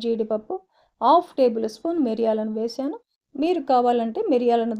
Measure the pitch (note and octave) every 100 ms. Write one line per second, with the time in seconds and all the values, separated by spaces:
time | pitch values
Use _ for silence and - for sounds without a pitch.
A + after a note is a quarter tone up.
0 | A3+ A3+ A3 G#3+ G#3+ F#4+ - _ _ _
1 | A#3 E4 E4+ - B3+ A3+ A3 - E4 E4+
2 | B3 A3 A3+ G#3+ G#3+ G#3+ A3+ - C4+ A4
3 | - _ _ C#4 D#4 F4+ C4+ B3+ A#3+ A#3+
4 | A3+ A3+ A4 B3+ A#3+ A#3 A#3 A3